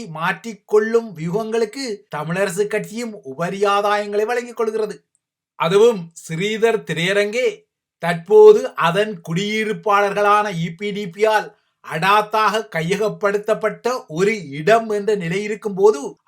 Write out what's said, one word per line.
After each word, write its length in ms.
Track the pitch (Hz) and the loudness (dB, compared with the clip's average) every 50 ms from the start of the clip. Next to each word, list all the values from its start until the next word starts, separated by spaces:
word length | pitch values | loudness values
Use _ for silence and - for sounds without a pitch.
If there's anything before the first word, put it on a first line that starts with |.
| 233 175 156 | -4 -12 -10
மாற்றிக்கொள்ளும் 960 | 156 165 185 180 - - 226 202 - _ - 208 214 214 226 233 233 226 220 170 | -6 -4 -4 -4 -6 -10 -14 -14 -14 _ 2 2 2 2 4 0 0 0 -2 -12
வியூகங்களுக்கு 840 | 147 160 175 175 220 220 220 220 233 233 208 - 277 269 240 202 208 _ - - | -8 -8 -4 -4 -4 -4 -2 -2 -2 -2 -2 -4 -10 -8 -8 -10 -10 _ -12 -10
தமிழரசு 520 | 147 151 160 175 190 202 196 170 196 208 | -8 -6 -4 -2 -2 -2 -2 0 -2 -2
கட்சியும் 480 | 208 214 208 170 165 208 233 240 226 208 - - | -2 -2 -4 -6 -6 -10 -10 -10 -10 -10 -14 -16
உபரி 380 | 135 131 156 170 185 190 196 202 | -14 -8 -6 -6 -6 -2 -2 0
ஆதாயங்களை 600 | 202 202 202 208 208 208 208 208 208 208 208 214 | 2 2 2 2 0 0 0 -2 -2 -2 -2 -2
வழங்கிக் 320 | 233 247 240 240 240 226 | -2 -2 -4 -4 -8 -6
கொள்கிறது. 480 | - 226 220 220 220 214 190 175 - _ _ _ _ _ _ _ _ _ _ _ | -4 -4 -4 -2 -4 -4 -4 -6 -14 _ _ _ _ _ _ _ _ _ _ _
அதுவும் 560 | - 156 165 190 202 226 240 233 185 170 165 _ | -4 -2 2 4 6 6 6 4 0 -6 -12 _
ஸ்ரீதர் 720 | - - - 160 160 196 214 220 208 226 233 220 208 - | -20 -12 -10 -6 -4 -4 -4 -2 2 2 2 2 0 -4
திரையரங்கே 800 | - 156 160 170 185 202 208 208 208 214 247 254 220 - - _ _ _ _ _ _ _ - 165 | -4 -4 -2 -2 0 2 0 0 0 -2 -2 -2 -2 -4 -6 _ _ _ _ _ _ _ -6 -4
தற்போது 720 | 170 175 165 - - 214 214 214 214 214 240 262 247 - | -4 -4 -4 0 4 8 10 10 10 10 8 4 -4 -4
அதன் 460 | 139 156 170 175 202 214 214 208 165 | -2 0 0 2 0 -2 -2 -4 -12
குடியிருப்பாளர்களான 1300 | - 160 165 185 208 208 214 220 220 214 208 165 165 214 202 202 202 196 190 202 208 202 208 208 208 208 185 | -8 -6 -4 -4 -2 -2 -2 -2 -2 -2 -4 -4 0 2 2 2 2 2 0 0 2 4 4 4 2 0 -4
இ 200 | 165 170 165 165 | -6 -6 -6 -6
பி 140 | 170 208 208 | -8 -8 -8
டி 180 | 190 208 208 175 | -6 -6 -8 -8
பியால் 440 | 170 202 214 220 214 208 190 - _ _ _ _ _ _ - - | -2 0 2 2 2 2 0 -4 _ _ _ _ _ _ -14 -8
அடாத்தாக 760 | 160 165 170 196 208 214 208 208 - 214 214 196 202 226 214 - - | -6 -2 2 2 2 2 2 0 0 0 0 2 0 -2 -4 -4 -6
கையகப்படுத்தப்பட்ட 1300 | 165 160 170 202 196 220 208 165 165 202 202 196 202 202 - 214 - 220 208 175 - - 240 262 240 - | -4 -2 -2 -2 0 0 -2 -2 -2 -2 -2 -2 -2 -2 -2 -2 0 -2 -4 -4 -4 -6 -4 -4 -4 -8
ஒரு 420 | - 156 165 196 214 226 202 165 139 | -8 -2 0 0 0 0 -2 -6 -10
இடம் 400 | 139 151 156 196 226 233 226 220 | -10 -4 2 4 4 4 2 -2
என்ற 260 | 208 208 202 214 214 | -6 -4 -2 -2 -2
நிலை 280 | 190 170 165 185 202 208 | -2 -2 -4 -4 -4 -4
இருக்கும் 320 | 208 220 - - 208 190 | -4 -6 -6 -6 -6 0
போது, 240 | 185 196 220 240 285 269 190 - _ _ | 4 4 4 4 4 -4 -12 -14 _ _